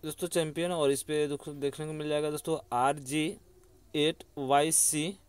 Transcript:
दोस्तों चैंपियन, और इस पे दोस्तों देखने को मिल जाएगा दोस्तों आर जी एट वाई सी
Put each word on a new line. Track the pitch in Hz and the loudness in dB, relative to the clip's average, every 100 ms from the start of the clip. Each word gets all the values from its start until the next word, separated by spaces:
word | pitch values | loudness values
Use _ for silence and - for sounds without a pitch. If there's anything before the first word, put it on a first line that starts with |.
दोस्तों | 156 - 180 | -10 -6 -2
चैंपियन, | 175 156 151 175 | 0 0 -2 -2
और | 175 143 | 2 2
इस | 139 | 2
पे | - 151 151 | 0 -2 0
दोस्तों | 143 - 147 | -2 -8 -4
देखने | 139 139 156 | -4 -4 -8
को | |
मिल | 156 151 | -6 -2
जाएगा | 147 151 | 0 0
दोस्तों | 151 - 160 - 120 | -4 -2 -4 -2 2
आर | 131 147 | 2 2
जी | 131 151 156 - - - _ - - | -2 -2 -2 -4 -18 -20 _ -20 -6
एट | 156 151 160 - - | 2 2 0 -10 -8
वाई | 135 143 151 | 2 4 4
सी | 156 - 156 156 196 | 2 2 0 -2 -6